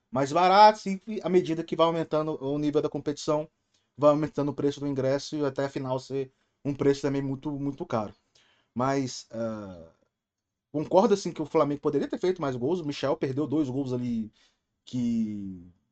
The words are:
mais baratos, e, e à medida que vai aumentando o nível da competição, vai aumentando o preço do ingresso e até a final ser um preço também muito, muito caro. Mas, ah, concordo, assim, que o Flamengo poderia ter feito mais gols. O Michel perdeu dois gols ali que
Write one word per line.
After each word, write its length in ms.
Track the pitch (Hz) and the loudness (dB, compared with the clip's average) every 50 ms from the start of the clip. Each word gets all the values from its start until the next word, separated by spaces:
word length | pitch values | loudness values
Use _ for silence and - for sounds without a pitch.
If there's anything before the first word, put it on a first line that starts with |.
| _ _ | _ _
mais 200 | - 127 139 135 | -2 -2 0 0
baratos, 540 | 147 170 180 185 190 202 214 214 220 214 - | 2 4 4 6 10 10 10 10 10 6 -2
e, 160 | 196 190 190 - - | -6 -6 -6 -6 -8
e 120 | 214 196 - | -8 -6 -2
à 40 | 165 | 2
medida 360 | 185 180 147 143 160 160 160 | 2 2 2 2 -2 -4 -4
que 120 | - - | -4 2
vai 120 | 175 160 170 | 2 2 2
aumentando 500 | 170 165 160 - - 151 156 156 151 - | 2 0 -2 -2 -2 -2 -2 -2 -4 -4
o 200 | 131 135 143 147 | -4 -4 -2 -2
nível 240 | 151 147 143 151 143 | -2 0 0 0 0
da 40 | 147 | 0
competição, 600 | - 151 - 156 151 - - - 151 151 156 - _ _ _ _ _ _ _ _ _ - | -4 -4 -6 -6 -6 -6 -2 -2 0 -2 -2 -6 _ _ _ _ _ _ _ _ _ 2
vai 140 | 143 147 | 4 4
aumentando 400 | 147 147 156 143 - - 143 143 | 4 4 0 -4 -4 -4 -4 -4
o 20 | 135 | -2
preço 260 | - 143 143 139 139 | -2 -2 -2 -2 -2
do 80 | 139 143 | -6 -6
ingresso 480 | 139 131 127 131 135 143 - - - | -2 0 0 0 0 0 -2 -6 -4
e 80 | 156 147 | -2 -2
até 220 | 139 131 - 139 | -2 -2 -2 -4
a 40 | 139 | -4
final 280 | - 151 135 131 131 131 | -4 -6 -4 -4 -4 -4
ser 340 | 131 - 135 139 135 131 _ _ _ _ _ _ - | -6 -6 -6 -6 -6 -8 _ _ _ _ _ _ -6
um 80 | 139 | -6
preço 300 | 143 139 143 139 139 139 | -2 0 2 2 2 2
também 200 | - 143 135 139 | 0 -2 -2 -2
muito, 300 | 139 135 135 135 - 156 | -4 -4 -6 -6 -6 -8
muito 320 | 143 139 139 139 135 - 175 | -6 -6 -6 -6 -6 -6 -8
caro. 300 | - - 113 107 101 - _ _ _ _ _ _ _ _ _ _ _ - | -4 -4 -4 -4 -4 -10 _ _ _ _ _ _ _ _ _ _ _ -6
Mas, 500 | 113 123 135 139 139 135 123 - - - - | -2 -2 0 0 0 -2 -4 -6 -12 -16 -12
ah, 600 | - 113 117 113 110 107 104 95 92 85 82 82 _ _ _ _ _ _ _ _ _ _ _ _ _ _ _ _ | -8 -6 -6 -6 -6 -8 -12 -14 -16 -18 -20 -20 _ _ _ _ _ _ _ _ _ _ _ _ _ _ _ _
concordo, 440 | - 147 156 123 - 180 208 240 208 | -6 -6 -2 2 4 4 6 6 4
assim, 180 | 190 - 185 160 | 2 -2 -6 -6
que 80 | - | -6
o 60 | 156 139 | -6 -2
Flamengo 340 | - 160 151 143 143 139 | 2 2 2 2 0 -2
poderia 260 | - 156 147 143 - 285 | -2 -2 0 0 -2 -2
ter 120 | - 240 | -4 -2
feito 200 | - 180 185 180 | 0 0 0 0
mais 160 | 160 139 127 | -2 -4 -4
gols. 240 | 123 117 139 180 185 | -2 -2 -2 -2 -2
O 60 | 160 | -4
Michel 320 | 143 139 - - 135 151 - | -6 -6 -4 -2 -2 -2 -2
perdeu 300 | - 139 127 135 151 131 | -2 -4 -2 -2 -2 -2
dois 200 | 131 156 156 127 | 0 -2 -2 -2
gols 220 | 123 135 143 127 | -2 -4 -4 -4
ali 400 | 127 123 123 123 120 113 110 107 _ _ _ _ _ _ _ _ _ _ _ | -4 -4 -2 -2 -4 -4 -4 -6 _ _ _ _ _ _ _ _ _ _ _
que 840 | - - 127 120 120 117 113 113 107 107 104 101 95 95 90 85 90 87 _ _ _ | -8 -4 -2 -2 0 0 0 -2 -2 -4 -8 -8 -10 -12 -12 -16 -20 -20 _ _ _